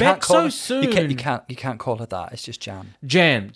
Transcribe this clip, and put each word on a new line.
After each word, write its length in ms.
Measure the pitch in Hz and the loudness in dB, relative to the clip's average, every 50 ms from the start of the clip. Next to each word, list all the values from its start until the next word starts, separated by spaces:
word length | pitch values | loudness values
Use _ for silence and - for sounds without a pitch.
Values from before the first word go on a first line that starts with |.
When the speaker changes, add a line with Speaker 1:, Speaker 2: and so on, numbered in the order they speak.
| 233 | 4
Speaker 1:
can't 160 | 214 190 - | 4 4 4
call 140 | - - 180 | 4 4 4
Speaker 2:
so 80 | - 330 | 4 4
Speaker 1:
her, 60 | 302 | 2
Speaker 2:
soon. 320 | - - - - 247 269 277 | -2 -4 -4 -2 0 0 0
Speaker 1:
you 60 | 254 | 2
can't, 200 | 220 185 165 143 | 2 2 2 0
you 60 | 135 | -2
can't, 280 | 123 123 147 123 113 - | -2 -2 -2 -4 -4 -6
you 80 | - 127 | -10 -12
can't 240 | - - 135 120 117 | -8 -8 -8 -8 -6
call 160 | - 131 117 | -4 -4 -4
her 80 | 113 120 | -4 -6
that. 260 | - 95 92 85 - - | -6 -8 -8 -8 -8 -12
It's 100 | - - | -14 -14
just 160 | - 113 - | -14 -14 -14
Jan. 320 | - - 98 95 98 98 - _ - | -12 -12 -12 -14 -14 -16 -16 _ -4
Speaker 2:
Jan, 480 | 131 135 180 170 160 135 110 98 104 - | 2 4 4 6 6 4 2 0 -6 -6